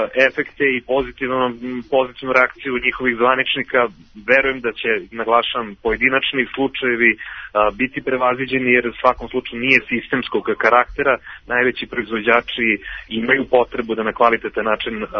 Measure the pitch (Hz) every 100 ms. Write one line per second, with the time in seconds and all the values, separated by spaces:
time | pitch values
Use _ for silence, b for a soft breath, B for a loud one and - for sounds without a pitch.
0 | 107 127 131 151 143 - 139 127 120 131
1 | 127 123 127 131 127 117 123 123 113 135
2 | 127 123 131 127 123 - 139 123 123 -
3 | 127 113 123 131 131 139 117 131 117 87
4 | - 107 104 131 135 131 117 107 120 107
5 | 90 113 110 117 113 123 110 98 117 110
6 | 131 135 - 139 117 - 135 135 131 117
7 | 117 107 B B B 107 107 101 127 147
8 | 135 131 127 127 131 131 127 123 120 -
9 | 127 123 117 127 - 117 127 131 - 117
10 | - 131 120 107 104 107 113 120 123 -
11 | 139 120 B B - 120 127 117 113 120
12 | 104 113 110 117 - - 113 104 B B
13 | B 113 120 135 120 127 120 - 113 110
14 | 110 - 117 113 107 110 110 107 120 110
15 | 104